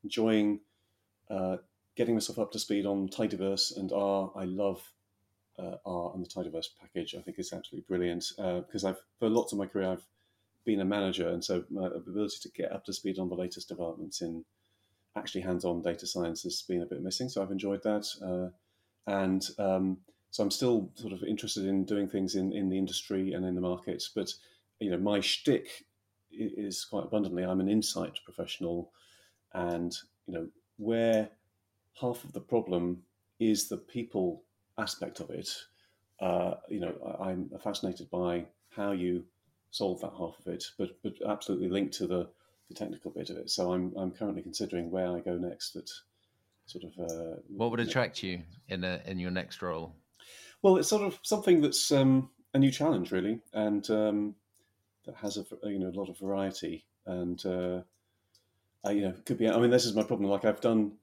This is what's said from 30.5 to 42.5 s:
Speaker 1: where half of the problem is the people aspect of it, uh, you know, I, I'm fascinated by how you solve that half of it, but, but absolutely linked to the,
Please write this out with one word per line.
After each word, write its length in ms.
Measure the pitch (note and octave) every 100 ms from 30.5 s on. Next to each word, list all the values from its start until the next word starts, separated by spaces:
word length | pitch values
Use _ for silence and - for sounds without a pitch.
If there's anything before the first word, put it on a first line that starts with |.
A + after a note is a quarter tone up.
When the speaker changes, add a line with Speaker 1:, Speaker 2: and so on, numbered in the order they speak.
| _ _ -
Speaker 1:
where 520 | G#2+ A2+ A2+ A2 G#2+ _ _ _ _ _ _ -
half 240 | B2 A#2+
of 100 | -
the 60 | G2
problem 600 | - A#2+ A2 F2+ F2 F2 _ _ _ _
is 280 | A2+ G#2 -
the 100 | A2
people 640 | - B2 A2+ G2+ F#2 G#2+ _ _ _ -
aspect 420 | A2 - - -
of 120 | -
it, 180 | - F#2+ - - _ _ _ _ -
uh, 340 | F#2 F2+ F2+ - -
you 100 | G#2
know, 140 | F2 - - -
I, 100 | F#2+
I'm 180 | F2+ - -
fascinated 460 | G#2+ G2 F#2+ F2 -
by 340 | F2+ F2 F2 - _ _
how 220 | - G2+
you 340 | F#2+ F2+ F2+ F2 _ _ _ _
solve 280 | - G2+ F2
that 100 | - -
half 180 | E2+ -
of 80 | F2+
it, 180 | E2+ - -
but, 200 | F#2+ -
but 100 | G#2 - G#2+
absolutely 400 | G#2 - F#2 F#2
linked 240 | G2 F#2+
to 120 | - F2
the, 200 | F2+ - _ _